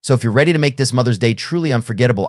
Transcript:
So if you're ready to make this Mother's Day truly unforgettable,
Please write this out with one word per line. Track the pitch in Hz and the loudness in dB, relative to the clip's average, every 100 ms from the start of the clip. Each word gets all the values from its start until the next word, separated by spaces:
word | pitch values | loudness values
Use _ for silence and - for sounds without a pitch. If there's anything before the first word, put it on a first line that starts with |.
So | - | 0
if | 127 | 0
you're | 117 | 2
ready | 113 160 | 2 2
to | 160 | 2
make | 147 127 | 0 0
this | 127 | -2
Mother's | 127 123 104 | 0 0 0
Day | 117 | 0
truly | 110 - 170 165 | -2 -4 -4 0
unforgettable, | 120 - 107 123 98 | -2 -4 0 0 0